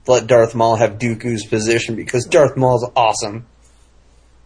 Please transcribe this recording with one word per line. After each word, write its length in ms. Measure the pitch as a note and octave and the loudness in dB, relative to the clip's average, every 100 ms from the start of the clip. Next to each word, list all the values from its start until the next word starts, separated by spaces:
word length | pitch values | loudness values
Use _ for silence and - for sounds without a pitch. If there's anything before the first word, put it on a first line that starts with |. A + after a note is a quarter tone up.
| - | 0
let 220 | B2 A2+ | 0 4
Darth 260 | A#2+ A2+ | 4 4
Maul 220 | A#2+ A2+ A2 | 2 0 2
have 220 | A2+ G#2 | 0 0
Dooku's 460 | A#2+ A2 B2 A2+ G2+ | -6 -4 -6 -8 -4
position, 500 | A2+ G#2+ A#2 G#2+ A2 | -4 0 -2 -4 -8
because 300 | - B2 - | -6 -6 0
Darth 300 | F3 C#3 C3 | 4 4 2
Maul's 320 | B2+ B2 A#2+ | 0 0 -2
awesome. 500 | - A2+ G#2 G#2+ A2 A#2+ _ _ _ _ _ _ _ _ _ | 0 0 0 -6 -10 -16 _ _ _ _ _ _ _ _ _